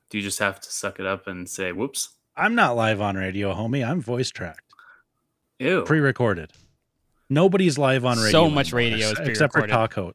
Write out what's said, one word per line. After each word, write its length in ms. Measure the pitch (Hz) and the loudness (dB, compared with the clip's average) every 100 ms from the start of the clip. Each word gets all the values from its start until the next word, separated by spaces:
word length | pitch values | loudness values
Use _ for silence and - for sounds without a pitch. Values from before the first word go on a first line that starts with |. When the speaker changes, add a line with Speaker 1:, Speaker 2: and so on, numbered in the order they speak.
| _ | _
Speaker 1:
Do 80 | 107 | -8
you 40 | |
just 180 | 101 - | -6 -4
have 200 | 101 95 | -4 -4
to 100 | - | -12
suck 300 | - 101 - | -10 -8 -8
it 60 | 95 | -6
up 200 | 98 - | -6 -8
and 220 | 90 90 | -12 -12
say, 240 | - 92 | -8 -8
"Whoops"? 380 | 87 139 - - _ _ - | -6 -8 -6 -10 _ _ -4
Speaker 2:
I'm 180 | 196 | -2
not 220 | 233 160 120 | 2 2 2
live 240 | 110 104 | 0 0
on 160 | 104 98 | -2 -2
radio, 380 | 95 95 101 | -4 -4 -4
homie. 320 | 90 113 139 120 | -2 -2 -2 -2
I'm 120 | 175 | -4
voice 300 | 113 123 123 | -4 -4 -4
tracked. 420 | - 85 80 _ _ - - _ _ _ _ _ _ | -6 -12 -14 _ _ -20 -20 _ _ _ _ _ _
Speaker 1:
Ew. 260 | 131 185 90 | 0 0 2
Speaker 2:
Pre-recorded. 680 | 156 139 - 120 87 80 _ _ _ _ _ _ _ _ | 2 2 2 0 0 -6 _ _ _ _ _ _ _ _
Nobody's 480 | 139 190 190 185 143 | 4 4 4 2 2
live 260 | 135 131 | 2 2
on 140 | 123 117 | 2 2
radio 120 | 110 | 4
Speaker 3:
So 200 | 160 165 | 6 6
much 220 | 143 131 | 4 0
Speaker 2:
anymore, 160 | 120 117 | 0 0
Speaker 3:
radio 160 | 113 107 | 0 0
is 60 | 107 | -2
Speaker 2:
ex-, 80 | 123 | -2
except 240 | 110 147 | 0 2
for 80 | - | 2
Speaker 3:
pre-recorded. 120 | 107 | 2
Speaker 2:
talk 220 | 117 113 | 0 0
ho-, 180 | - 92 | -2 -8